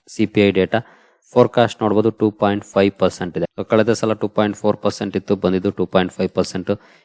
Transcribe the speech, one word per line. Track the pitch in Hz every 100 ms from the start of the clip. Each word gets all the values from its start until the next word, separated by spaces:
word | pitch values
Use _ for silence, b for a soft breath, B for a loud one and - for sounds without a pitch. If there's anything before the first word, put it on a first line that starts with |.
| -
ಸಿ | - 107
ಪಿ | 107
ಐ | 101
ಡೇಟಾ. | 92 92 113 b b b b _
ಫೋರ್‌ಕಾಸ್ಟ್ | 127 120 - 113 -
ನೋಡ್ಬೋದು | 110 101 110
ಟೂ | - 107
ಪಾಯಿಂಟ್ | 104 101 101 -
ಫೈವ್ | 98 98 -
ಪರ್ಸೆಂಟ್ | 92 - 87 85
ಇದೆ. | 85 -
So | 98
ಕಳೆದ | 110 107
ಸಲ | 110 110
ಟೂ | 107 104
ಪಾಯಿಂಟ್ | - 104 101
ಫೋರ್ | 104 101
ಪರ್ಸೆಂಟ್ | 104 - 101 95
ಇತ್ತು, | - 98
ಬಂದಿದ್ದು | 95 92 95
ಟೂ | - 90
ಪಾಯಿಂಟ್ | 95 90
ಫೈವ್ | - 92
ಪರ್ಸೆಂಟ್. | - 87 95 90 101 b b